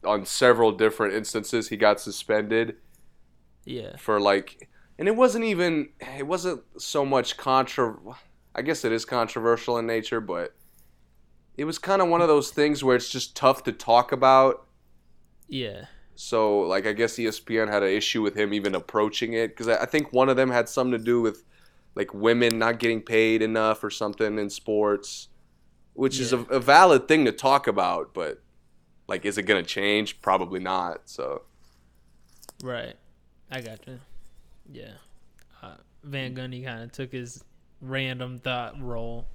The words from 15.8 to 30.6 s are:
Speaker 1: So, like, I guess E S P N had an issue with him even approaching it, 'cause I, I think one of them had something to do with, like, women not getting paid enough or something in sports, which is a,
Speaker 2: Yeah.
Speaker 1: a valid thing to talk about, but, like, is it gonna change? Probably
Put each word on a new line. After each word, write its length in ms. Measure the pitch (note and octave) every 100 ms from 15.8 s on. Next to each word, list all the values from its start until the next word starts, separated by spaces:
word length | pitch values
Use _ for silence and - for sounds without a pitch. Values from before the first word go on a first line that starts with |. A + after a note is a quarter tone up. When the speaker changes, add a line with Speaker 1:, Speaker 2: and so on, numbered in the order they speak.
| - - -
Speaker 1:
So, 460 | - - A2+ G#2+ G#2
like, 260 | F2 F#2+ G#2
I 60 |
guess 260 | G#2 A#2 A#2
E 80 | A2+
S 140 | G#2+
P 180 | - A2+
N 80 | G#2+
had 160 | G#2
an 60 | G2
issue 320 | G2+ G#2 -
with 140 | G#2 G2+
him 160 | G#2
even 200 | G#2 G2+ F#2+
approaching 560 | - A2 G#2+ G#2 A#2
it, 240 | A#2 A2+ -
'cause 100 | A2+
I, 160 | A2
I 40 | A#2+
think 260 | D#3 D3
one 160 | B2 C3
of 80 | B2+
them 140 | C3
had 180 | B2 A#2+
something 280 | - B2+ B2
to 80 |
do 160 | A2+ A#2+
with, 220 | A2+ G2 _ _ - _ _ -
like, 180 | G2+
women 440 | G2+ A2 A#2 A#2+ A2+
not 200 | A2+ A#2
getting 220 | A#2 A2+
paid 400 | G#2+ A2+ A2 A2+
enough 400 | A2 A2 A2 G#2+
or 80 | G#2+
something 480 | - G#2 G2+ A2 G#2+
in 120 | G#2
sports, 800 | - - G#2+ G#2 G2+ - - - - _ _ _ _ _
which 260 | - C3 C3
is 120 | A#2+
a, 40 | B2
Speaker 2:
Yeah. 80 | A#2
Speaker 1:
a 100 | C3
valid 480 | A#2 D3 F#3 C#3 -
thing 160 | D#3+
to 80 | C3
talk 340 | G#2 C3+ C#3 C3+
about, 480 | G2 F2+ E2+ D#2
but, 260 | - D#2+ - _ _ _ _ _ _ -
like, 160 | F#2+ G2
is 100 | G2+
it 40 |
gonna 220 | F#2+ G2+
change? 580 | E2+ - G2+ G#2 G#2+ -
Probably 380 | - F#2+ F2+ F#2